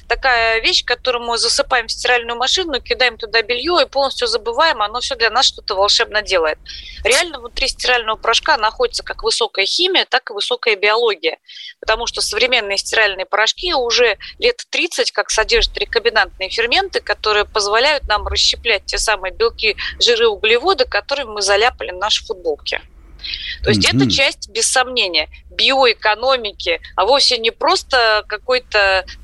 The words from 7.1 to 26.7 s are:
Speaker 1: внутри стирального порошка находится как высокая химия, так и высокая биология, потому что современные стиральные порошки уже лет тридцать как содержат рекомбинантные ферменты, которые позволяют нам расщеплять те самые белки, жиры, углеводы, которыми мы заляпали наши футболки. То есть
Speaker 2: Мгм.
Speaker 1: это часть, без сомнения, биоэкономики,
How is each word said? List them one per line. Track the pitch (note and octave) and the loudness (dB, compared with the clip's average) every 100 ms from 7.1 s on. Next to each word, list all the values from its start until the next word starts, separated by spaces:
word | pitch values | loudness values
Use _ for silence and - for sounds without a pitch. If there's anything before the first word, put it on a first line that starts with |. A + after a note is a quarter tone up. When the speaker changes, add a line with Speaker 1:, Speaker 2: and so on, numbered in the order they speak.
| C4+ F4 D4+ | 2 0 -6
Speaker 1:
внутри | A#3 - C4 | -12 -6 -4
стирального | - - B3 A3 G#3+ | -2 0 0 0 -2
порошка | - A3+ - C4+ | 0 0 2 2
находится | - - A#3+ - | 0 0 -2 -2
как | - - | -8 -6
высокая | A3 - A#3 - | -2 0 -2 0
химия, | F#3+ - F#4 E4+ | 0 2 2 2
так | G#3+ B3+ - | 2 0 -2
и | |
высокая | A#3+ - A#3+ A#3 G3+ | -6 -4 -2 0 2
биология, | G#3 A3 A#3+ F3+ D#3+ - - - - - | 2 4 2 0 -2 -4 -10 -20 -18 -8
потому | - A3 A#3 | -2 -2 -2
что | - | -4
современные | - G#3 A#3+ B3 G3+ G3 | -4 0 0 0 0 -4
стиральные | - A3+ G#3 F#3+ | -2 2 2 0
порошки | F#3 G3+ A3 - F4+ | -4 0 0 0 -2
уже | D4+ A#3 A3+ A#3 - - - | 0 0 2 2 0 -8 -2
лет | A#3+ A#3+ - | -2 -2 -6
тридцать | C4 E4 - A#3+ | -4 -4 -2 -2
как | - - | -2 -2
содержат | - G#3+ A3+ - - | 0 2 2 0 -4
рекомбинантные | - A#3 A3+ G#3+ F#3 - F#3+ | -2 -2 0 2 0 -2 -8
ферменты, | - A#3 E4 G4 A#3+ | -2 0 0 0 -4
которые | - G#3 G#3+ G#3 G3+ | -4 -4 0 0 0
позволяют | G#3+ G3+ A3 C#4 D4 - | -2 0 2 2 0 -2
нам | G#3 G3 | -4 -2
расщеплять | G3+ - - A#3+ G3+ | -2 -2 -2 -2 -2
те | - - | -2 -4
самые | - G3+ F#3 | -2 -2 -4
белки, | F3+ A3+ - A3 - - - | -2 -2 0 -4 -4 -6 -2
жиры, | - A3+ A#3 | 2 4 2
углеводы, | G3 A3 A#3+ E4 F#4+ | 2 2 2 2 0
которыми | - G3+ - C#4+ A#3+ | 0 -2 -4 -6 -6
мы | G#3 | -4
заляпали | G3 G3+ A#3 - - | 0 2 2 0 -8
наши | F3+ G#3 - - | -6 -2 -2 -4
футболки. | F#3+ E3+ D3 - - - - - - - - - - | -8 -4 -4 -4 -8 -8 -20 -20 -18 -12 -10 -10 -6
То | - | 0
есть | G#2+ F3 | 2 2
Speaker 2:
Мгм. | B2+ | 2
Speaker 1:
это | C3 | 2
часть, | F#2+ C#4 - - | 2 0 -2 -8
без | G#3 - | -4 0
сомнения, | C4 B3+ B3 G3 E3 D3+ - - | 2 0 0 0 0 -4 -8 -14
биоэкономики, | - A3+ C4+ B3+ G#3 A3 G#3+ B3+ B3+ G#3+ F3+ F3+ | -2 2 4 4 4 0 0 0 0 -2 -6 -4